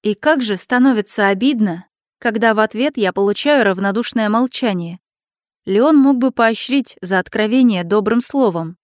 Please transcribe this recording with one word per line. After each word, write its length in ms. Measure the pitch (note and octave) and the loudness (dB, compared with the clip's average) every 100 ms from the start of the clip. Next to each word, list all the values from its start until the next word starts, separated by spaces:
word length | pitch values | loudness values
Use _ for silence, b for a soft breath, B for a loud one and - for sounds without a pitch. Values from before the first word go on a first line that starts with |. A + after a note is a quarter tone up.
И 140 | G#3+ G#3 | -4 -2
как 260 | D4+ D#4 | 0 0
же 160 | A3+ F#3+ | -2 -6
становится 680 | - B3 C4 A3+ G#3 - G3 | -2 2 2 2 -2 0 0
обидно, 580 | G3 B3+ B3 G#3 E3+ - _ _ _ | 2 0 0 -2 -4 -14 _ _ _
когда 380 | A#3+ G#3+ A#3 G#3+ | -4 0 0 2
в 40 | |
ответ 380 | G#3+ G#3+ C#4+ C#4 | 0 0 -4 0
я 160 | F#3+ | -2
получаю 520 | F#3 G3+ G#3 C#4+ D4 G3+ | 0 -2 0 0 2 2
равнодушное 640 | F#3 G3 G3+ A#3 A#3 G#3+ | 0 -2 -2 -4 -2 0
молчание. 680 | A3 B3+ - A#3+ F#3 E3+ F3+ _ _ _ _ _ _ - | 0 -2 -2 -4 -2 -6 -12 _ _ _ _ _ _ -2
Леон 300 | G3 C#4 D4+ | 2 4 4
мог 220 | C4+ B3+ | 4 2
бы 140 | C4 | -2
поощрить 680 | - A3+ A3 - C#4 A#3+ - | 0 0 -2 -2 -2 -2 -12
за 160 | F3+ F#3 | -4 -2
откровение 640 | F3+ G#3 G#3 B3+ B3 F#3+ | -2 -4 0 4 4 2
добрым 360 | E3+ G#3 G3+ A#3 | 0 0 0 -2
словом 600 | - C#4 A#3+ E3+ E3 F3+ | -2 0 0 0 -8 -12